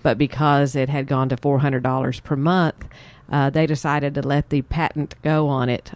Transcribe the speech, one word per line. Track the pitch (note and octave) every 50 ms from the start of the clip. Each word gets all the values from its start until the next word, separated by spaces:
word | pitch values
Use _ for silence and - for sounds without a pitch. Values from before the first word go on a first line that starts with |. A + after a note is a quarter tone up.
| -
But | - A#2+ G#2+
because | C#3+ C3 - B2+ D3+ D3 C#3+ C#3 C#3+ C3+ B2+
it | C#3+ C3 C3
had | C#3+ C#3+ C3+
gone | C#3 C#3+ C3 C3 C3
to | C3
four | A#2+ - C#3+ C#3 C3+
hundred | C#3+ C#3+ C3+ B2+ B2+
dollars | C3 B2+ C3 C3+ C3 B2+ -
per | - - D3+
month, | C#3 C#3 D#3+ F3+ F#3 F3 D#3 - - - - - - - - - - - -
uh, | - D3 C#3 C#3
they | C#3 D#3 D#3
decided | D3+ D#3 C#3 - D#3 C#3+ D3 C#3+ C#3+ C#3
to | C#3+ C3+
let | C#3 C#3 C#3+ D3 -
the | - C#3+ C3
patent | - - E3 D#3+ - - D3+ C#3+ - - - -
go | D3+ D#3 D#3 D#3 C#3+
on | C#3 C3 B2 B2+
it, | B2 - - - -